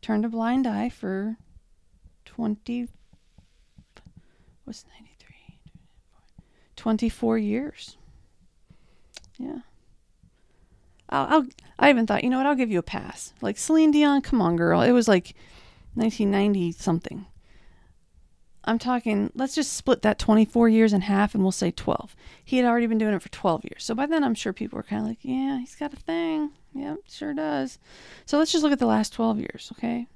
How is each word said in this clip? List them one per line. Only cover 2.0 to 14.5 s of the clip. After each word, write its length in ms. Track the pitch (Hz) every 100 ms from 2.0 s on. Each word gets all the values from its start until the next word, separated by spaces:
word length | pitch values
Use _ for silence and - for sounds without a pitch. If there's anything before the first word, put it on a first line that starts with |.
| - _ -
twenty, 640 | - 226 214 - 240 240 - _ - _ - _ _ _ - _ - - - _ _ _ _
what's 220 | - - - -
ninety-three? 640 | 220 _ - - - - - - _ _ _ _ _ - _ _ _ -
Twenty-four 640 | 226 214 233 - 226 226
years. 600 | 208 220 294 - - - - - _ _ _ _ _ - _ _ _ - - -
Yeah. 220 | 254 294 - _ _ _ _ _ _ _ _ _ _ _ _ _ -
I'll, 200 | - -
I'll, 200 | 311 254 - - -
I 120 | 277
even 160 | 262 226
thought, 160 | 208
you 80 | 254
know 60 | 254
what, 100 | 269
I'll 80 | 285
give 160 | 247
you 80 | 185
a 40 |
pass. 500 | - - - - - _
Like, 180 | 202 208
Celine 320 | - 320 311
Dion, 300 | 294 294 277
come 200 | - 240
on, 140 | 170